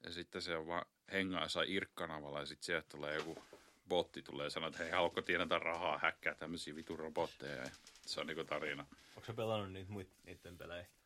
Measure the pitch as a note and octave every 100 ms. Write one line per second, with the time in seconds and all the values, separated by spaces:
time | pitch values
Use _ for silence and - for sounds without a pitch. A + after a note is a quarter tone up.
0 | F2 F2 F2 F#2 F2+ E2 D#2+ F2 - _
1 | - F#2+ F#2+ F2+ D#2+ F2 D#2+ F#2+ - -
2 | E2+ D#2 D2 C#2+ C#2+ D2 - E2+ - D2
3 | D2 D2+ D#2 D#2 - - - _ - F2+
4 | E2 - - C#2 D2 - D#2+ D2+ E2 F2+
5 | E2+ - - F2 E2+ E2+ D#2+ E2 E2+ D2+
6 | D#2+ - D#2+ D2+ D#2 E2+ - D2+ - D#2+
7 | D#2+ D#2 D#2+ - D2 C2+ C2 - - -
8 | - - D2 D#2+ D#2 D2+ D2+ C#2+ - -
9 | - - - A2+ A2 A2 G2 F#2+ F#2 G2+
10 | F2+ - F2+ F2 F2 F2 E2 F2 F2+ _